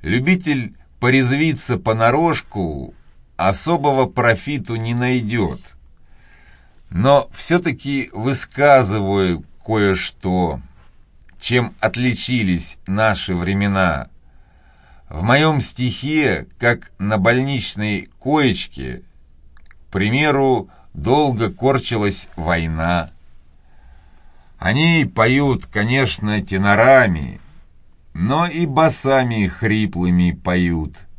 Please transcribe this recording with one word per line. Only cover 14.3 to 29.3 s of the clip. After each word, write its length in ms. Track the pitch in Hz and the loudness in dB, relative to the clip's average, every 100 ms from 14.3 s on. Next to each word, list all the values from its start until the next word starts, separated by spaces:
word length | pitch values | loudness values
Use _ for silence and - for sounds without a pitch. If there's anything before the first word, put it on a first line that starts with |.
| - - _ _ _ _ - - | -20 -20 _ _ _ _ -20 -16
В 120 | 76 | -6
моем 400 | 95 135 156 147 | 0 2 2 0
стихе, 840 | - - 127 - 139 156 139 85 - - | -2 -4 -4 -4 -4 0 0 -2 -6 -4
как 320 | 117 120 - - | -2 -2 -6 -8
на 200 | 98 107 | -4 0
больничной 920 | 98 123 135 139 98 - 107 98 - - | 2 2 0 -4 -6 -6 -4 -4 -8 -12
коечке, 840 | - 151 135 90 - - 64 60 - - - - - - - | -2 0 2 0 -8 -12 -12 -12 -16 -20 -20 -20 -20 -20 -20
к 260 | - - | -20 -10
примеру, 800 | 98 101 127 151 139 135 123 - - - | -2 0 2 2 2 2 0 -2 -18 -20
долго 580 | - 73 135 147 117 110 | -8 2 2 2 0 -4
корчилась 800 | 90 127 135 - 117 104 95 - - | 0 0 0 -2 -2 -2 -4 -10 -8
война. 760 | 80 85 82 80 82 87 80 - - - - - - - - - - - - - - - | -2 -2 -2 -2 0 -2 -4 -12 -20 -20 -20 -20 -20 -20 -20 -20 -20 -20 -20 -20 -20 -8
О 160 | 87 | -2
ней 320 | 120 165 165 131 | 2 2 2 0
поют, 600 | - 113 131 143 127 - | 0 2 2 2 0 -4
конечно, 760 | 107 107 131 131 - 107 107 | -4 0 0 0 -2 -2 -2
тенорами, 1000 | - 95 101 101 120 135 113 82 67 - - - - - - - - | -2 -2 2 4 6 6 6 0 -4 -12 -20 -20 -20 -20 -20 -20 -18
но 340 | - 95 143 175 | -4 -2 0 0
и 180 | 156 170 | -2 -2
басами 840 | 139 160 - 135 135 127 | 2 2 2 2 2 2